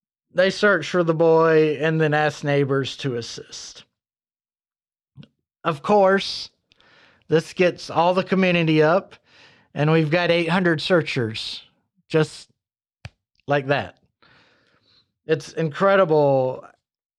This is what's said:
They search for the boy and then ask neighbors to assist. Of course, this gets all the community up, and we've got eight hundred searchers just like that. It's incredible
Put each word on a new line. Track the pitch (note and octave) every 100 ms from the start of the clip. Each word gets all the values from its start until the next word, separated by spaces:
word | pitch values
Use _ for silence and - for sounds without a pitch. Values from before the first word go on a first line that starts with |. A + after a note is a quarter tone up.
| _ _ _
They | F3 F#3+
search | - G#3 F3+ C#3+
for | F3+
the | E3
boy | D#3+ E3 D#3+ E3 D#3+ D#3 C#3
and | D#3+ D#3+
then | D#3
ask | D3+ D3+ C#3+
neighbors | D3 C#3+ C3+ C#3 B2 -
to | C#3 A#2+
assist. | A#2 - - - - - - _ _ _ _ _ _ _ _ _ _ _ _ - - _ _ _
Of | E3 C#3+
course, | - G#3 F#3+ G3 - - - _ _ _ _ _ _ _ -
this | D#3 -
gets | - F3+ - -
all | D3 F3
the | F#3
community | F#3 F#3+ F#3 F3 D#3+ D#3
up, | D3+ F#3 - - _ _ - _ _
and | - D3+
we've | D#3+ D3+
got | F3 E3+
eight | E3+ E3
hundred | F#3 F3 D#3
searchers | - F3 C#3 C3+ A2 A2 - - - _ _ _ -
just | D#3+ D3+ - - _ _ _ _ _ - _ _ _ -
like | C#3+ C3
that. | C3+ F#2 - _ _ _ _ _ _ _ _ _ _ _ _ -
It's | D3+ -
incredible | - D#3+ - G3 G3 F3 D#3 C#3+ C3+ B2+ B2+ - _ _ _ _